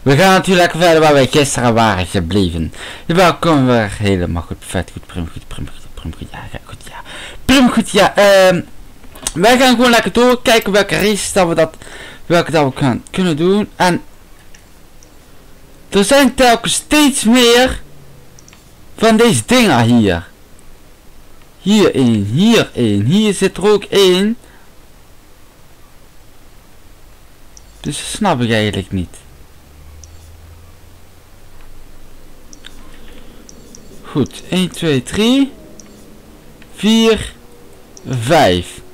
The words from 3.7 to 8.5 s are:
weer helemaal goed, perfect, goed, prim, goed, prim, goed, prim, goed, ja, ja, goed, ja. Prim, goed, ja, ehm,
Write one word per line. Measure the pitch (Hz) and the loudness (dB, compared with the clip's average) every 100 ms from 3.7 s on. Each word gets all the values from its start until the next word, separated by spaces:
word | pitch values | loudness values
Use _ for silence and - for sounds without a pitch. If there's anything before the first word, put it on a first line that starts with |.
weer | 120 104 101 | 2 0 -2
helemaal | 104 95 87 85 | -2 0 -2 -6
goed, | - 90 | -8 -14
perfect, | - 95 82 | -8 -8 -8
goed, | - | -14
prim, | - 90 82 | -14 -10 -10
goed, | - - | -12 -14
prim, | - - | -12 -12
goed, | - - | -14 -18
prim, | - 156 - | -14 -14 -14
goed, | - | -16
ja, | - - | -16 -16
ja, | - | -16
goed, | - - | -16 -20
ja. | - - - - - - | -18 -20 -18 -18 -18 -10
Prim, | - 269 247 | 0 2 4
goed, | 226 - | 2 0
ja, | 202 180 | 0 2
ehm, | - 202 196 185 | 4 4 6 4